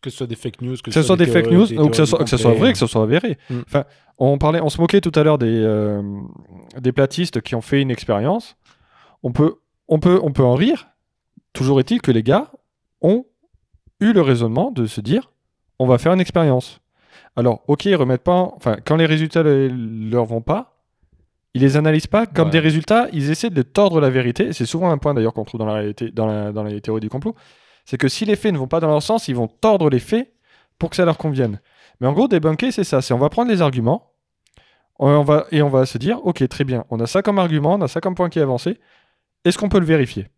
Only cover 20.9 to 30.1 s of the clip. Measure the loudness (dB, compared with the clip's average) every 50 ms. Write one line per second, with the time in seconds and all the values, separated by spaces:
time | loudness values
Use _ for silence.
20.9 | _ _ _ _ _ _ _ _ _ _ _ _ _ 2 2 4 4 4 2 2
21.9 | 0 0 -2 0 -2 -2 -2 0 0 0 0 2 2 2 2 2 0 0 0 2
22.9 | 0 0 0 0 -4 -6 -4 -4 -4 -4 -4 -4 -2 -2 -4 _ _ 2 2 2
23.9 | 2 2 2 2 2 0 0 -2 -2 -2 -4 -4 -2 -6 -6 -4 -4 -2 -2 0
24.9 | -2 0 -2 -2 -2 0 -2 -2 -2 -4 -10 -10 -8 -8 -6 -4 -4 -4 -4 -6
25.9 | -8 -8 -10 -10 -6 -4 -4 -4 -4 -4 -6 -6 -6 -8 -8 -8 -8 -10 -6 -6
26.9 | -6 -6 -6 -6 -8 -6 -8 -8 -10 _ _ _ _ _ _ _ _ _ _ _
27.9 | -4 -2 0 -2 -2 -2 -2 -2 -2 0 0 -2 -2 -2 -4 -2 -2 -2 0 0
28.9 | 0 0 0 -2 -4 -4 -2 -4 -4 -4 -4 -6 _ _ 0 2 2 4 2 2
29.9 | 2 0 -2 0